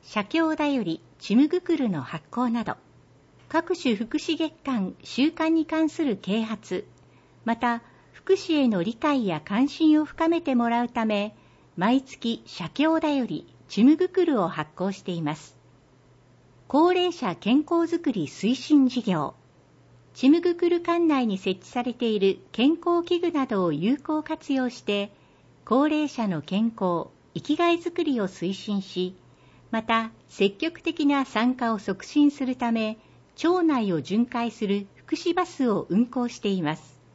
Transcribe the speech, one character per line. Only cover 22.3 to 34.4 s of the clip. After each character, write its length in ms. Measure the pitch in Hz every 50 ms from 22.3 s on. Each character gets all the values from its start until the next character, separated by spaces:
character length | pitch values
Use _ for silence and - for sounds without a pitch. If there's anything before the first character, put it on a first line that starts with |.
| 190 - - _
健 200 | - - 240 285
康 320 | 330 339 - 349 349 349 339
器 160 | 349 359 339
具 120 | 349 339
な 140 | 339 294 269
ど 200 | 254 226 196 185
を 80 | 170 151
有 240 | 147 165 214 269
効 260 | 294 - - 311 311 302
活 300 | - 311 302 - - 277
用 160 | 269 254 247
し 120 | 247 -
て、 300 | - - 208 202 202 202 - _ _ _ _ _ _ - _ _ _
高 220 | - 220 262 285
齢 200 | 302 302 302 302
者 200 | 277 - - 226
の 140 | 202 180 151
健 240 | 147 - 185 196 226
康、 440 | 226 220 - 202 180 175 165 - - - _ _ _ _
生 80 | -
き 140 | - - 294
が 160 | 302 349 339
い 80 | 339 339
づ 120 | 339 349
く 120 | 339 - 339
り 180 | 302 269 233
を 60 | 202
推 260 | 185 190 - 170 185 196
進 280 | - - - 202 196
し、 340 | 190 - - 185 180 180 185 - - - - _ - - - - - -
ま 100 | - 226
た、 300 | 220 226 226 226 226 220 - - _ _
積 260 | - - 196 202 196
極 260 | - 311 330 330 -
的 260 | - 349 320 - 302
な 180 | 285 285 277 262
参 300 | - - 220 226 247 254
加 180 | 247 247 226 226
を 60 | 202
促 260 | - - 190 190 -
進 260 | - - 302 294 285
す 140 | 285 - 269
る 100 | 247 254
た 160 | 254 247 233
め、 260 | 226 226 220 214 220 - _ _ - - _ _ _
町 280 | - - 330 359 370 339
内 280 | 320 294 254 220 196
を 100 | 175 156
巡 260 | 131 - 180 220 240
回 240 | 233 - 240